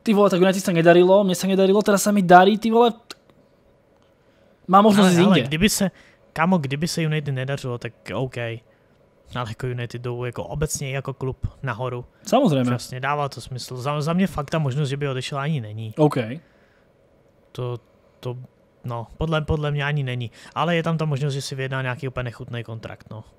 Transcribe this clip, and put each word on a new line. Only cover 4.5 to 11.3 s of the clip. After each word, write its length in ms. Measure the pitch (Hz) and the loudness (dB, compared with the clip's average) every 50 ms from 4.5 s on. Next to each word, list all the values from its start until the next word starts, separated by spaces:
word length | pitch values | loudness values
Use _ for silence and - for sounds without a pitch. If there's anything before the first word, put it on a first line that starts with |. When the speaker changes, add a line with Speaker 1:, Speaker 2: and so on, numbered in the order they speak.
| _ _ _ - | _ _ _ 4
Speaker 1:
má 140 | 185 196 | 6 6
možnost 240 | 208 226 202 208 196 185 | 6 6 6 6 6 6
Speaker 2:
Ale, 120 | 180 170 | 6 6
Speaker 1:
jít 40 | 180 208 | 6 6
Speaker 2:
ale 100 | 190 165 | 6 4
Speaker 1:
jinde. 100 | - 139 | 2 0
Speaker 2:
kdyby 220 | 147 160 196 214 | -2 0 2 2
se, 220 | - - 202 175 - - - _ _ _ _ _ - | 2 2 -2 -2 -4 -8 -20 _ _ _ _ _ -4
kámo, 240 | - 160 180 190 175 | -2 0 2 2 0
kdyby 300 | 139 131 - 147 170 160 | 0 -2 -4 -4 -4 -4
se 140 | - 175 165 | -4 -4 -2
United 280 | 156 151 156 143 143 135 | -2 -2 -4 -4 -4 -6
nedařilo, 420 | 127 131 135 139 135 - 131 120 120 | -6 -6 -6 -6 -8 -6 -8 -8 -8
tak 160 | - 120 - _ - - 92 | -10 -12 -14 _ -14 -10 -6
OK. 240 | 107 135 131 - 123 120 117 117 113 _ _ _ _ _ _ _ _ _ _ _ _ _ - - | -6 -6 -6 -6 -8 -8 -8 -10 -12 _ _ _ _ _ _ _ _ _ _ _ _ _ -12 -8
Ale 100 | 123 123 107 | -8 -8 -8
jako 180 | 113 - - 127 | -8 -8 -8 -8
United 340 | 123 123 120 117 - 123 | -6 -6 -8 -10 -10 -10
jdou 220 | 123 123 120 120 123 | -8 -8 -8 -6 -8
jako 180 | 123 - - - | -8 -8 -8 -10
obecně 480 | - 139 147 156 151 - - 143 135 | -8 -6 -6 -6 -6 -6 -6 -8 -6
jako 220 | 135 139 131 - 127 | -8 -8 -8 -8 -10
klub 340 | - 127 131 | -8 -8 -8